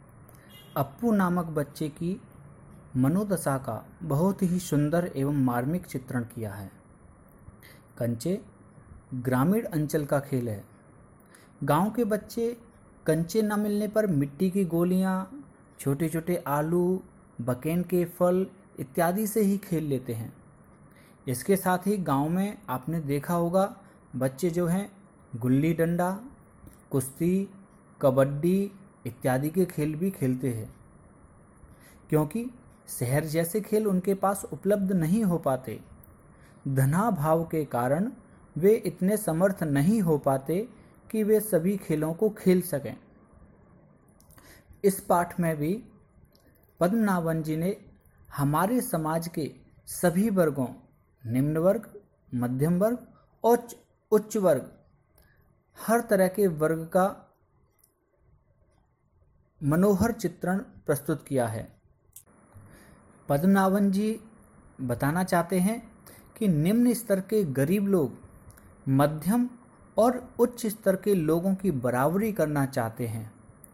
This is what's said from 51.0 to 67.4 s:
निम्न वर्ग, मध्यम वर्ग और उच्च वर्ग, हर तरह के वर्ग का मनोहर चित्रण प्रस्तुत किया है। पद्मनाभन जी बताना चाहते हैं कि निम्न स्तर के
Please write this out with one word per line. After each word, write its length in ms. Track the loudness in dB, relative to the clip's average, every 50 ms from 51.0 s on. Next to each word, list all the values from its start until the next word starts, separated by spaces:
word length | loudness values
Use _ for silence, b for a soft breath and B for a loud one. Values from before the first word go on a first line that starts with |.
| _ _ _ _ -8
निम्न 300 | -4 0 0 0 0 0
वर्ग, 440 | 2 2 2 2 2 -2 -10 -18 -20 -20 _ _ _ _ _ -4
मध्यम 440 | -4 -2 -2 0 0 0 2 2 2
वर्ग 280 | 2 0 0 -2 -8 b b b b b b b 2
और 220 | 4 4 2 0 -4 -18 -20 _ _ _ _ _ _
उच्च 260 | 0 0 2 0 -2
वर्ग, 360 | 2 2 4 2 2 0 -6 -14 -20 _ _ _ _ _ _ b b b b b b b b _ _ _ _ _ -8 -2
हर 140 | 0 0 2
तरह 280 | 2 2 2 4 4 2
के 180 | 2 2 2
वर्ग 320 | 2 2 2 0 0 0 -2
का 580 | -4 0 2 2 2 2 0 -6 -14 _ _ _ _ _ _ _ _ _ _ _ _ _ _ _ _ _ _ _ _ _ _ _ _ _ _ _ _ _ _ _ _ _ _ _ _ _ _ _ _ _ _ _ _ _ _ -6 -2
मनोहर 480 | 0 2 4 4 4 4 4 2 0 0
चित्रण 460 | -2 -6 -6 -6 -6 -4 -4 -4 -4
प्रस्तुत 680 | -4 -8 -16 -6 -2 -2 -2 -2 -2 -4 -4 -4 -4
किया 200 | -2 -2 0 0
है। 340 | 0 -2 -6 -10 -12 -16 _ _ _ _ _ _ _ -20 -20 -20 _ _ _ _ _ -20 -20 B B B B B B B B B -20 -20 -12 -4 -2
पद्मनाभन 640 | 0 2 4 4 6 6 4 4 2 2 2 2
जी 300 | 2 0 0 -2 -4 -6 -10 -18 -20 -20 -20 -20 -20 -20 -20 -20 -14 -8
बताना 440 | -6 -6 -4 -2 0 0 0 0 0
चाहते 340 | 0 0 0 0 2 0 2
हैं 340 | 2 0 0 -4 -8 -14 -20 -20 B B B B B B -8 -2
कि 100 | 0 2
निम्न 460 | 2 4 4 4 4 4 4 4 2
स्तर 260 | 0 0 0 0 0
के 240 | 0 0 0 0